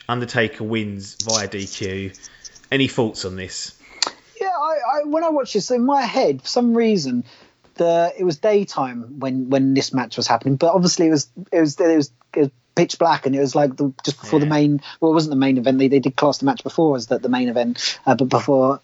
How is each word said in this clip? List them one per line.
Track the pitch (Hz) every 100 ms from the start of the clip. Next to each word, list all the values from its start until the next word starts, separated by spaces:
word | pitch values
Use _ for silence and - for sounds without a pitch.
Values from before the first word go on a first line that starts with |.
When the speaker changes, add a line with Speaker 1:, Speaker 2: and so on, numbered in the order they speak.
| -
Speaker 1:
Undertaker | 120 120 127 110 -
wins | 110 113 104 98 98 -
via | 113 110 98
D | 101 98
Q. | - 98 95 95 - - - - - _
Any | 139 131
thoughts | - 110 -
on | 95 95
this? | 92 - - - - - - - _ -
Speaker 2:
Yeah, | 392
I, | 339 311 302 233 294
I, | 294
when | 311
I | 330
watched | 302 240
this, | 208 -
in | 247 254
my | 277
head, | 233 262 190 135
for | -
some | 247 240 233
reason, | 226 202 135 123 120 - _ _ _ -
the, | 170 170 170 -
it |
was | 180 147
daytime | 214 208 196 - 131 120 113 143
when, | 131 131 127
when | 139 135 135
this | -
match | 131 117 -
was | 120
happening. | 117 135 139
But | 170
obviously | 185 180 - 160
it |
was, | 151 - - 180
it | 170
was, | 156 143
it | 170 160
was, | 143 _ _ 165
it |
was | 139 - _ -
pitch | 170 -
black, | 165 147 131
and | 135
it |
was, | 139 151
like, | 143 135
the, | 143 - -
just | -
before | - 156
the | 151
Speaker 1:
Yeah. |
Speaker 2:
main, | 151 147 143 - -
well, | 160
it |
wasn't | 160 156
the | 135
main | 135 131
event. | 127 131
They, | 135
they | 139
did | 131 -
class | 147 -
the | 135
match | 123
before | 139 - 160 131
as | 113
the, | 123
the | 123
main | 123 123
event, | 120 120 120 - - -
uh, | 120
but | 131
before, | 123 113 135 131 139